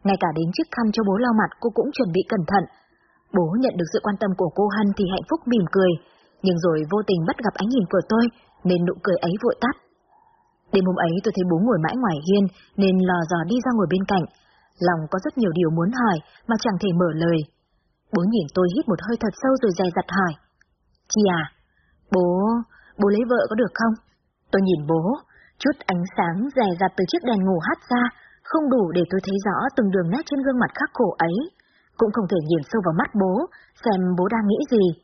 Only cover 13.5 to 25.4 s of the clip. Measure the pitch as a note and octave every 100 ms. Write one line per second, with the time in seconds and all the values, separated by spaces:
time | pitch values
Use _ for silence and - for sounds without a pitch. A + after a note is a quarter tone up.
13.5 | A#3+ B3 A#3 F3 F#3 F#3+ G3 D#3 _ _
14.5 | _ _ _ F3 E3+ D#3 F#3 D4+ C#4 G#3+
15.5 | D#3+ E3 E3 F3 B3+ A#3 E3 - _ -
16.5 | A3 A#3+ F3+ G#3 E3+ F3+ D#3 E3+ E3 D3+
17.5 | _ _ _ _ _ _ G#3 F3 A#3 D3+
18.5 | - F3+ F#3+ D#4 F3 G3+ A#3 A3 - C4
19.5 | C4 A3+ F3 F#3 F3 - F3+ F#3 D3+ _
20.5 | _ _ _ _ _ _ - G#3 E3+ D#3
21.5 | _ _ _ _ _ _ F#3 F3 F3+ G#3
22.5 | A#3 A3+ - - - G3+ G#3 A#3 A#3+ -
23.5 | G#3+ A3+ - A3+ A3+ _ _ _ _ _
24.5 | G3 G3 E3+ D3 E3 E3+ C#4+ - -